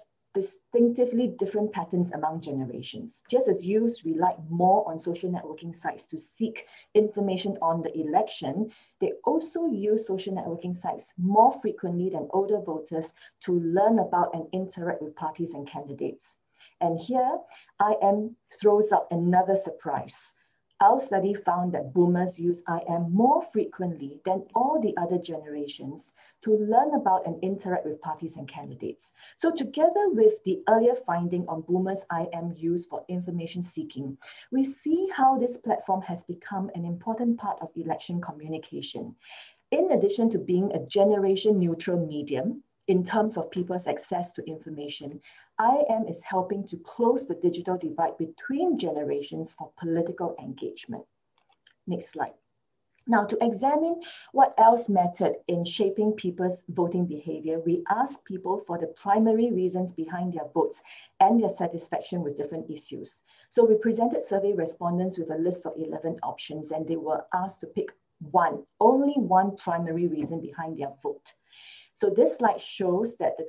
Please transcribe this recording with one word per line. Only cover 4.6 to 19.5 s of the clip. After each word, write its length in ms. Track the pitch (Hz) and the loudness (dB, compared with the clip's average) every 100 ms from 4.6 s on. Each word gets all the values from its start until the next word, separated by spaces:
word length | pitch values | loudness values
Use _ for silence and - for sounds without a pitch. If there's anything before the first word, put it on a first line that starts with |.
| 180 202 208 | 4 4 2
on 120 | 160 | -4
social 320 | 175 170 180 | -6 -4 -4
networking 440 | 180 - 156 170 | -6 -8 -12 -14
sites 300 | 165 160 - | -10 -8 -10
to 140 | - 160 | -10 -14
seek 480 | - - 226 - - - _ | -12 -6 -6 -6 -16 -20 _
information 640 | 214 214 208 196 185 202 - | 2 2 2 -2 -2 -4 -2
on 180 | 165 170 | 0 0
the 180 | 160 160 | -2 -4
election, 720 | 151 175 214 - 147 160 226 - _ _ | -2 0 -2 -4 -6 -4 -6 -8 _ _
they 120 | 190 - | -4 -2
also 400 | - 311 320 339 | 0 0 -2 -4
use 420 | 330 208 208 226 220 | -2 -2 0 0 0
social 280 | 190 196 | -6 -4
networking 420 | 185 - 170 180 180 | -6 -6 -8 -6 -6
sites 380 | 180 - - - | -6 -8 -10 -4
more 420 | 180 208 240 - | 4 8 8 6
frequently 480 | 214 - 180 175 185 | -2 -4 -4 -2 -2
than 180 | 160 156 | -4 -2
older 300 | 185 202 208 | 0 2 0
voters 540 | 175 160 - 165 160 - - _ | -2 -6 -6 -6 -6 -12 -20 _
to 140 | - 175 | -2 0
learn 380 | 165 175 202 226 | 2 4 4 4
about 360 | - 180 175 | 2 2 0
and 120 | 170 165 | -2 -6
interact 480 | 185 185 - 170 - | -6 -6 -6 -6 -6
with 160 | 151 - | -8 -8
parties 380 | 160 156 170 | -8 -6 -6
and 120 | 143 139 | -8 -12
candidates. 720 | 143 143 135 - - - - _ _ _ - | -12 -12 -8 -8 -10 -16 -20 _ _ _ -4
And 180 | 175 170 | -2 -2
here, 380 | - 254 254 302 - - _ - | -2 0 0 -2 -6 -20 _ 0
I 140 | 202 214 | 2 4
M 340 | 196 208 220 233 _ | 4 2 0 -10 _
throws 400 | - 208 208 208 | 0 4 6 4
up 160 | 180 - | 2 2
another 460 | 170 175 180 185 | 0 4 4 4